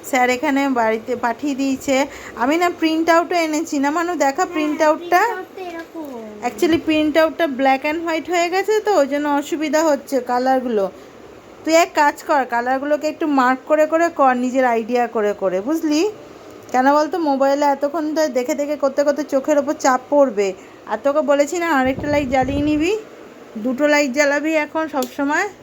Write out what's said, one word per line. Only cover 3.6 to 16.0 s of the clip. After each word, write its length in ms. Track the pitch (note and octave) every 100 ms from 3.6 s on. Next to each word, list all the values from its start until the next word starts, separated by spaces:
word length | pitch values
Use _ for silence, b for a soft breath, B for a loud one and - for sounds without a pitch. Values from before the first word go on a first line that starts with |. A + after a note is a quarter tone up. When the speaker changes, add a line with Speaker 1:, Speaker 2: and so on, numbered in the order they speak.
| E4 D4
Speaker 1:
না, 100 | C#4
মানু, 260 | D#4+ E4+ E4
দেখা 200 | C#4 C#4
Speaker 2:
হ্যাঁ, 120 | F4+
Speaker 1:
প্রিন্ট 340 | F4 D4+ D4
আউটটা। 380 | D#4 D#4 F4 F4+
Speaker 2:
প্রিন্ট 180 | A4+ G#4
আউট 100 | F#4 -
তো 60 |
এরকম। 840 | F4+ E4 E4 E4 D4 A#3+ A3 - B3
Speaker 1:
Actually 300 | B3 E4+ D#4+
প্রিন্ট 380 | D#4 D#4 D4+ D#4
আউটটা 280 | D#4+ D#4 E4
black 360 | B3 C4+ C4+ D4+
and 140 | D#4+ E4+
white 220 | D#4+ -
হয়ে 200 | F4 F4
গেছে, 300 | F#4 G4 G#4+
তো 120 | G#4+ F#4+
ওই 80 | C#4
জন্য 220 | C#4+ D4
অসুবিধা 540 | C#4+ C#4+ D#4 D#4 D4+
হচ্ছে 360 | D#4+ C#4+ - C4+
কালারগুলো। 720 | B3 B3 B3+ C4 B3 G#3+ F#3+ B B B B B - - D4+
তুই 100 | D#4+
এক 160 | F4+
কাজ 300 | E4+ D4 D4
কর, 220 | - D4+ B3
কালারগুলোকে 640 | A#3+ B3 C4 C#4+ D4 D4+
একটু 200 | D4+ D#4+
মার্ক 320 | C#4 B3 C4 -
করে 200 | D#4 D#4
করে 240 | D#4+ E4+
কর, 240 | E4 C4+
নিজের 320 | B3 B3 C4 B3+
আইডিয়া 420 | A#3 A3 B3 A#3+
করে 260 | A#3 G#3
করে, 280 | G3+ F#3+ F#3
বুঝলি? 500 | G#3+ D#4+ D#4+ D4+